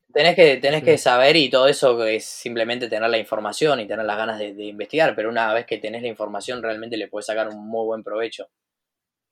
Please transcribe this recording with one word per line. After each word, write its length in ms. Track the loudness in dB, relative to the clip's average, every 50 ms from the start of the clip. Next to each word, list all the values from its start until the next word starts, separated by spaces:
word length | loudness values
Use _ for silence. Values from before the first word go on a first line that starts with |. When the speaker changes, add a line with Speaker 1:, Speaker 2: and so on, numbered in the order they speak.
| _ _
Speaker 1:
tenés 240 | 0 2 4 4 6
que, 220 | 8 8 6 6
tenés 220 | 4 2 0 0 2
Speaker 2:
Sí. 40 | 4
Speaker 1:
que 120 | 4 4
saber 400 | 4 4 4 4 6 6 6 6
y 120 | 6 4 4
todo 200 | 4 4 4 4
eso 340 | 4 4 4 4 4 2 0
es 220 | -2 -2 -2 -4
simplemente 640 | -8 -14 -12 -10 -6 -4 -4 -2 -2 -4 -4 -6 -4
tener 200 | -2 -2 0 0
la 80 | 0
información 640 | 0 -2 -4 -6 -6 -6 -6 -4 0 0 0 0 0
y 80 | -4
tener 180 | -6 -6 -4 -4
las 120 | -4 -4
ganas 200 | -4 -4 -4 -6
de, 160 | -6 -8 -10 -10
de 120 | -12 -12
investigar, 500 | -12 -10 -10 -10 -4 0 2 2 2 0
pero 140 | -2 -4 -2
una 240 | -2 -2 0 0 0
vez 120 | -2 -2
que 120 | -4 -6
tenés 240 | -8 -6 -8 -8 -8
la 80 | -8 -8
información 520 | -8 -8 -8 -8 -8 -8 -8 -8 -8 -6
realmente 360 | -6 -6 -6 -8 -8 -8 -8
le 100 | -8 -8
podés 200 | -8 -10 -8 -6
sacar 200 | -4 -4 -4 -4
un 220 | -4 -6 -12 -10 -6
muy 160 | -6 -4 -4
buen 180 | -4 -4 -6 -8
provecho. 460 | -8 -6 -6 -6 -6 -8 -12 -16 -16 _ _ _ _ _ _ _ _ _ _ _ _ _ _ _ _